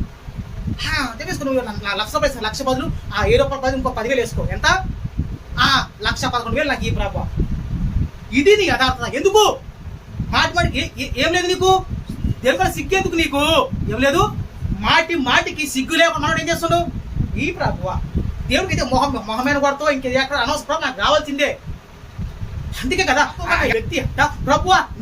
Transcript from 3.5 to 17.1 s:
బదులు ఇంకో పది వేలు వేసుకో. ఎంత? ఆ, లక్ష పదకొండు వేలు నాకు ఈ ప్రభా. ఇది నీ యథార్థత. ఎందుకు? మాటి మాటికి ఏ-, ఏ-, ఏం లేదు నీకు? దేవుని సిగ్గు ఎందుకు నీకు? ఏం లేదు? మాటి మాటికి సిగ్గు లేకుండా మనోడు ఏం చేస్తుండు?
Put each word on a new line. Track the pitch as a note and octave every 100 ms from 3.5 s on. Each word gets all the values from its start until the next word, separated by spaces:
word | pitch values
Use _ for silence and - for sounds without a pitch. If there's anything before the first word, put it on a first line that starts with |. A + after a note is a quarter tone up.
| C#4
బదులు | C4 C4
ఇంకో | B3+
పది | A3+ A3+
వేలు | B3+
వేసుకో. | - - B3+
ఎంత? | F#3+ D4+ F#4+ F#4 - - - - - - -
ఆ, | C4 C4 - -
లక్ష | G#3+ A#3
పదకొండు | C4 A#3+ A3+ B3
వేలు | D4
నాకు | A#3+
ఈ | -
ప్రభా. | - G3+ - - - - - - - - - - - -
ఇది | A#3+ F4+ G#4
నీ |
యథార్థత. | F4 B3 C4 B3 A#3+
ఎందుకు? | A#3+ F#4+ G#4+ G4+ - - - - - - - -
మాటి | B3 D#4+ F4
మాటికి | E4+ B3+ - -
ఏ-, |
ఏ-, | C#4 A#3+ D#4
ఏం |
లేదు | F4+ F4
నీకు? | F#4 F#4 F#4+ - - - - - -
దేవుని | B3 - -
సిగ్గు | D4 C#4
ఎందుకు | F#4+ F#4 E4
నీకు? | D#4 C#4 D4+ D#4 B3 - -
ఏం | A3+
లేదు? | C#4 E4 G#4 - - - - G3
మాటి | A3 D#4+ E4
మాటికి | E4 B3 D4+ - - C#4+
సిగ్గు | C4 - E4
లేకుండా | E4 D#4+ D4+
మనోడు | E4
ఏం | D#4+
చేస్తుండు? | E4 E4 E4+ E4+ - -